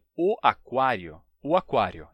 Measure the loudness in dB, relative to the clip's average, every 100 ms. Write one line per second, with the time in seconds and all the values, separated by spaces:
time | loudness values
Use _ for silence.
0 | _ -4 -2 2 2 0 -2 -2 0 0
1 | -6 -16 -20 _ -2 -2 0 0 0 -4
2 | -16